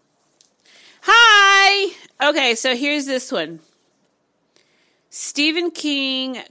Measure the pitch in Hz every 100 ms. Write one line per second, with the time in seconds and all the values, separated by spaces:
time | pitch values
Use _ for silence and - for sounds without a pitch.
0 | _ _ _ _ _ _ _ _ _ _
1 | - 453 466 415 392 392 392 403 392 -
2 | - - 285 302 262 233 262 240 285 294
3 | 277 262 - 220 156 165 _ _ _ _
4 | _ _ _ _ _ _ _ _ _ _
5 | _ - - - 294 320 349 330 302 277
6 | 269 262 262 240 -